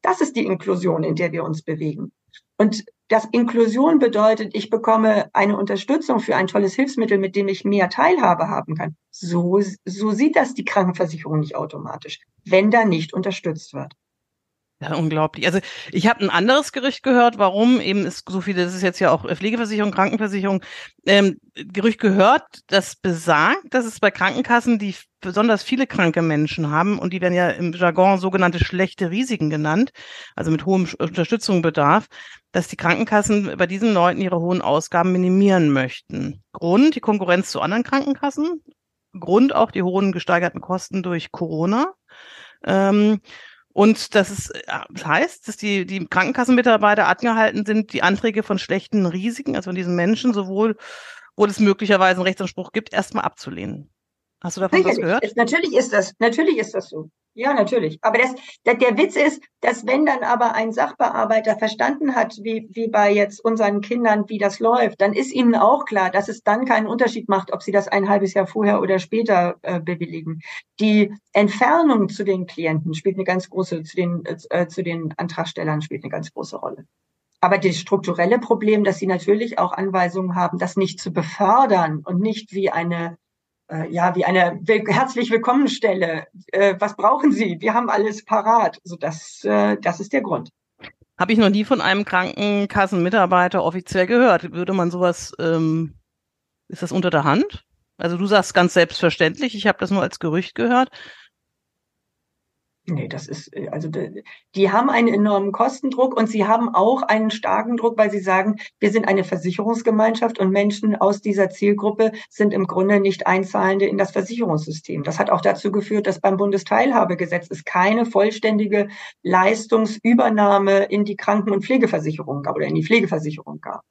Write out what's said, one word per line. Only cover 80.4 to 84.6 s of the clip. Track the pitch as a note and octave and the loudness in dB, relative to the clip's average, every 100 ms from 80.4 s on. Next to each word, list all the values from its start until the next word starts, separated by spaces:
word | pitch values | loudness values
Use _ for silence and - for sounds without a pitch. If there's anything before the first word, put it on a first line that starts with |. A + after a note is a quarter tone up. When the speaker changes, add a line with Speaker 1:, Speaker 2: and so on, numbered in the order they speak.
| F3 F3 | -2 -2
Speaker 1:
das | F3 G3 | -4 -2
nicht | F#3+ F#3+ | -2 -4
zu | F3+ | -6
befördern | E3+ D#3+ - G3 A#3 C4+ F#3+ D#3+ D3+ | -6 -6 -2 4 4 4 2 2 -4
und | F3 F3+ | -4 -2
nicht | G#3+ G#3+ - | -2 -4 -8
wie | F#3+ F#3+ | -2 -2
eine, | E3 E3+ E3+ E3+ E3 _ _ _ _ _ | -2 -4 -4 -6 -10 _ _ _ _ _
äh, | D#3+ D#3+ | -8 -6
ja, | E3+ F3 F3 | 0 0 0
wie | |
eine | F#3 F#3 F3 F3 | 0 2 2 0